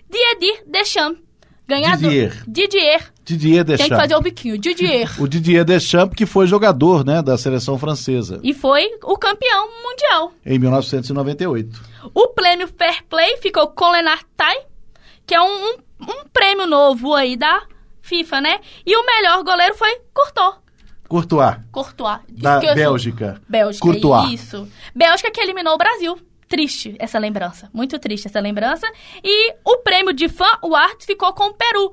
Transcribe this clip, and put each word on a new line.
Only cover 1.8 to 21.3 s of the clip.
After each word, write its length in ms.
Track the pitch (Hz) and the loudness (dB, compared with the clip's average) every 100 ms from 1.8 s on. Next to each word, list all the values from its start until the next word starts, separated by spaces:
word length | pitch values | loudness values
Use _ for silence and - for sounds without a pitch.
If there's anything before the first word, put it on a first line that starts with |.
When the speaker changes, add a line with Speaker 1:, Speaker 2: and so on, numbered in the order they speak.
| 190 175 160 | 0 0 2
Speaker 2:
Didier. 340 | 143 107 - - | 2 0 -4 -8
Speaker 1:
Didier. 640 | 220 403 392 302 311 - _ - | -2 0 2 2 2 -2 _ -8
Speaker 2:
Didier 400 | 165 156 170 160 | -2 4 4 4
Speaker 1:
Tem 100 | 147 | 2
que 80 | |
Speaker 2:
Deschamps. 180 | 294 - | 2 2
Speaker 1:
fazer 140 | 285 311 | 2 2
o 60 | |
biquinho. 360 | 339 - 240 214 | 0 -6 -8 -4
Didier. 540 | 320 359 359 254 226 - | -4 -2 0 0 -2 -4
Speaker 2:
<laughs> 40 | |
O 60 | 143 | -2
Didier 380 | 165 165 170 165 | -2 2 4 4
Deschamps, 500 | 180 - 175 185 - | 2 2 2 2 0
que 100 | 214 | 0
foi 220 | 190 185 | 4 4
jogador, 560 | 202 214 135 160 170 | 4 4 4 4 4
né, 180 | 135 135 | 2 0
da 160 | 135 127 | 0 0
seleção 400 | 135 127 127 135 | 0 -4 -2 -4
francesa. 640 | 151 139 - 127 90 92 | -4 -6 -4 -4 -4 -6
Speaker 1:
E 120 | 254 | -6
foi 360 | 269 269 285 403 453 | -2 0 2 0 -4
o 140 | - 403 | -4 -2
campeão 500 | 415 415 494 392 427 453 | -2 -2 0 0 -2 -8
mundial. 480 | 480 494 587 330 330 - - | -12 -4 0 0 -2 -8 -4
Speaker 2:
Em 120 | 131 | 0
mil 140 | 127 | 2
novecentos 380 | 135 135 135 135 | 0 -2 -6 -6
e 40 | |
noventa 300 | 139 139 147 | -6 -6 -6
e 40 | 180 | -4
oito. 300 | 120 113 - - - - | -4 -6 -12 -20 -20 -6
Speaker 1:
O 160 | - 494 | 0 0
prêmio 400 | - 359 349 359 | 2 0 0 -2
Fair 340 | - 339 330 - | -2 -2 -2 -4
Play 260 | 320 349 508 | 0 0 0
ficou 260 | 403 339 302 | -4 0 -2
com 240 | - 349 | 2 2
Lennart 320 | 339 330 320 - - | 2 2 -2 -4 -4
Thay, 220 | 320 494 - - - - - - - | -2 -2 -8 -20 -20 -20 -20 -18 -2
que 100 | 339 | 2
é 60 | |
um, 40 | 370 | 2
um, 280 | 403 415 494 _ - | 0 -6 -8 _ -20
um 200 | - 508 587 | -14 -14 -4
prêmio 340 | 508 392 403 359 | 0 2 2 0
novo 480 | 285 285 247 262 | 4 4 2 0
aí 220 | 294 262 247 | 0 0 -2
da 280 | 294 381 - - - - | 0 0 -2 -20 -20 -20
fifa, 380 | - 339 330 277 | -8 -6 -4 -4
né? 220 | 294 392 - - - | -2 -4 -6 -10 -2
E 100 | 453 | 0
o 100 | 494 | 2
melhor 380 | 453 370 359 | 2 2 2
goleiro 320 | 349 359 359 - | 2 2 2 2
foi 180 | 427 480 _ | -2 -2 _
Courtois. 420 | - 554 - 370 381 _ _ - - - | -2 -2 0 -2 -2 _ _ -20 -20 -6
Speaker 2:
Courtois. 480 | 170 - | -4 0